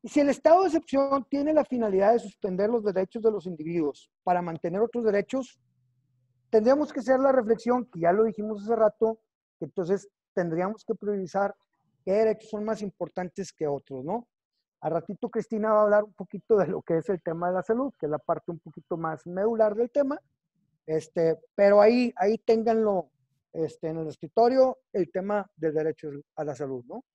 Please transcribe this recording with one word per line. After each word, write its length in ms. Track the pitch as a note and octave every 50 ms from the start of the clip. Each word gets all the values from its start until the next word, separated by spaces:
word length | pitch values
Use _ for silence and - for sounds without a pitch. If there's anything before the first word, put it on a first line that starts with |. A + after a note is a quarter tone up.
Y 60 | -
si 120 | A3 - D4+
el 100 | C#4+ C#4+
estado 320 | C4 - _ D#4 D#4+ F#4
de 60 | F#4+
excepción 580 | F4+ C#4+ D#4+ - - - C4+ C#4 C#4 C#4 C#4 B3
tiene 260 | _ - C#4 C#4+ D4+
la 140 | D#4 D4+ C4+
finalidad 480 | - B3+ B3 A3+ G#3+ F#3+ F#3+ G3 G#3 A#3+
de 60 | A#3
suspender 500 | F#3+ G3+ - _ - G3+ F#3 F3+ G3+ G#3+
los 140 | A#3+ A#3 G#3
derechos 400 | G#3 F3+ F#3 F#3+ F#3 _ A#3+ G#3+
de 80 | A3+
los 160 | G#3+ F#3+ D3+
individuos 640 | F#3 F3+ D3+ D#3 D#3+ E3+ F3 D#3 C#3+ C3 - _ _ _ _ _
para 160 | - F3+ F3
mantener 400 | F3 F3 E3 D#3 - F3 E3+ G3
otros 240 | A3+ A#3 - A#3+ A#3
derechos, 560 | A3 G3 G3+ G3+ _ - C4+ C4 - _ _ _ _ _ _ _ _ _ _ _ _ _ _ _ _ _ _ _ _
tendríamos 420 | - A3 G#3+ A#3+ C4+ D4 D4+ - -
que 60 | C#4+
hacer 200 | G#3+ A3+ C4 C4
la 120 | C4+ C#4
reflexión, 540 | C4 C4 A3+ G#3 A3+ - - A#3+ B3 B3+ A#3+
que 140 | _ - E3+
ya 120 | E3 E3+ F3+
lo 100 | G#3 A3
dijimos 400 | A3+ - - G#3 G#3+ A3 G3+ G3+
hace 120 | G#3+ A#3
rato, 440 | A3 A3 G#3+ - _ A3+ A3 A3+ A3 _ _ _ _ _ _ _
que 80 | _ E3
entonces 420 | C#3 _ - F3+ D#3+ G3 F#3+ - - _ _ _ _ _
tendríamos 520 | - F3+ E3+ D#3+ E3+ F3+ G3 A3+ G#3+ _
que 80 | - A3+
priorizar 640 | - - G3+ G#3 G3 F#3+ D#3 - F#3+ G3+ G3+ - _ _ _ _ _ _ _ _ _ _
qué 60 | F#3
derechos 400 | F#3+ G#3+ A3+ A3 G#3 G#3+ - -
son 120 | - G#3 G#3+
más 200 | A3 A3 G#3+ G3+
importantes 680 | F#3+ - _ F3 D#3+ _ - F3+ F3 _ - F#3+ -
que 140 | _ _ D#3+
otros, 400 | D3 C#3+ C3+ _ _ C#3 C3 B2+
¿no? 220 | D3+ G3 A#3 A#3+ _ _ _ _ _ _ _ _ _ _ _
Al 100 | - D#3
ratito 360 | E3 E3+ D#3 - G3+ - -
Cristina 460 | A#3 - A#3 G3 _ A3+ G#3+ G#3 A3 G#3+
va 60 | G#3+
a 40 | G#3+
hablar 200 | G#3 G#3 G#3 G#3
un 100 | G#3+ _
poquito 420 | _ F#3+ _ - F#3+ _ _ A3+
de 120 | G3+ F3
lo 160 | D3 F3+ D#3 -
que 140 | - F3
es 120 | E3 D#3 -
el 100 | G3 E3+ _
tema 240 | F3 D#3+ E3 F3
de 80 | F3 F3+
la 80 | F#3 F3+
salud, 280 | - A3+ A#3+ C4+ C#4 - _
que 60 | -
es 40 | D3
la 80 | D3+ D3
parte 320 | _ - E3+ D3+ _ -
un 80 | E3+ D#3+
poquito 380 | _ E3 - - _ _ F#3
más 280 | E3 E3 D#3+ D#3+ D#3 _
medular 480 | F3 F3 F#3 G3+ A3+ A#3 A3 A3 G#3+ G#3
del 160 | G#3 A#3+ A#3+
tema, 320 | _ C#4+ C#4+ C4 C#4+ F4 _ _ _ _ _ _ _ _ _ _ _ _ _
este, 540 | - D#3+ D#3+ D#3 - _ F3+ E3 E3 D#3+ D#3+ - _ _
pero 260 | - G3+ G3+ G3+ G#3
ahí, 320 | G#3 A3 A#3+ B3 B3 A#3+ -
ahí 200 | - F#3 G#3 A3+
ténganlo, 720 | G#3+ _ - A3+ A3+ A3 A#3 A3+ A3+ A3 G#3+ G3+ F#3 D#3+ _ _ _ _ _ _ _ _ _ _
este, 340 | E3 D#3+ D3 D#3 _ -
en 100 | D#3+ D#3+
el 100 | E3 D#3+
escritorio, 680 | D#3 D3 _ - D3 _ - A3+ A#3+ C4 C4 C4 C4 B3+ _ _ _ _
el 180 | G#3+ F3 D#3
tema 380 | _ F#3 F#3 G3+ G#3 G#3 G3 _ _
del 180 | _ D#3 D#3+ D3
derecho 380 | D#3 D3+ D#3+ D3+ _ - D3+ C#3+ C#3+ - _ _
a 80 | - D#3
la 100 | D3 C#3
salud, 320 | A#2 D3 C3+ C3+ B2+ A#2+
¿no? 180 | B2 F3 A#3 - _